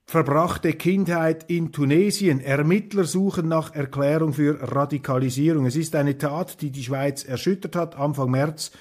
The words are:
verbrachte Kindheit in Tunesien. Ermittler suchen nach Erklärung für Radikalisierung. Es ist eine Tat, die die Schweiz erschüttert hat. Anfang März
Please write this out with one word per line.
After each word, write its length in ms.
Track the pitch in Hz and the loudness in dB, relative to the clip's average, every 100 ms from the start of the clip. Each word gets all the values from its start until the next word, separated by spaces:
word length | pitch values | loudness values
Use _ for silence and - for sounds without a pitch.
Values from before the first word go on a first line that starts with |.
| - | -2
verbrachte 680 | 165 135 147 175 - 165 | 0 2 2 2 0 -2
Kindheit 760 | 151 170 196 175 170 160 160 - | 0 0 2 0 0 0 -2 -2
in 220 | 170 160 | -2 -2
Tunesien. 720 | 151 139 160 202 - 190 131 | 0 4 4 4 2 2 2
Ermittler 640 | 135 139 151 202 208 202 151 | 0 2 4 2 2 -2 0
suchen 420 | 180 196 185 165 | 0 0 0 0
nach 260 | 160 - | 0 -2
Erklärung 600 | 151 135 139 139 156 160 | -6 -4 0 0 2 0
für 280 | 151 147 147 | 2 2 0
Radikalisierung. 1040 | 131 139 143 143 139 131 131 127 156 156 127 | -2 -2 -2 -2 -2 0 0 2 2 2 2
Es 120 | 147 | 0
ist 180 | 156 156 | 0 0
eine 220 | 143 139 | 0 0
Tat, 440 | 147 156 185 - | -4 -4 -8 -8
die 80 | 147 | -8
die 140 | 135 | -8
Schweiz 400 | 120 135 143 139 | -6 -2 -2 -4
erschüttert 540 | - 123 175 190 - 175 | -6 -4 -2 -2 -4 -4
hat. 180 | 165 143 | -4 -2
Anfang 340 | 147 139 127 | -2 0 0
März 420 | 131 151 156 - - | 2 0 -4 -12 -14